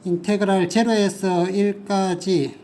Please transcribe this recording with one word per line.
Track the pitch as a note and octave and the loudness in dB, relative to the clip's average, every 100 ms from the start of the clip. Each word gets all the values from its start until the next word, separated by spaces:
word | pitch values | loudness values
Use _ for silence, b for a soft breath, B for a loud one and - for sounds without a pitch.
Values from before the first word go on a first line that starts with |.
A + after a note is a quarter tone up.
인테그랄 | F#3 F3 F3 G#3 G3 F#3+ F3 | -2 -4 0 -2 2 2 2
제로에서 | A3 A#3 A3 G3+ - F#3+ F3+ F3 | 2 2 2 0 0 -2 0 0
일까지 | F#3+ G3+ G3+ - G3 F#3+ F3 F3 F#3 C3+ - | 2 0 -2 -4 -2 0 -2 0 0 0 -6